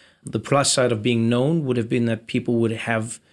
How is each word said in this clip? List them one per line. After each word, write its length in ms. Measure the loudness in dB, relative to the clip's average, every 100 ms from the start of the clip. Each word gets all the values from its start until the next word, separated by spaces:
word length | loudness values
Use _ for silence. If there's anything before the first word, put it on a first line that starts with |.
| -20 _ -8
The 140 | -6
plus 320 | 0 2 2
side 200 | 2 2
of 100 | 2
being 280 | 0 2 2
known 340 | 2 2 0 0
would 120 | -2
have 100 | 0
been 160 | 0 0
that 220 | -2 -4
people 280 | -4 0 0
would 160 | 0
have 480 | -2 -2 -2 -4 -12 _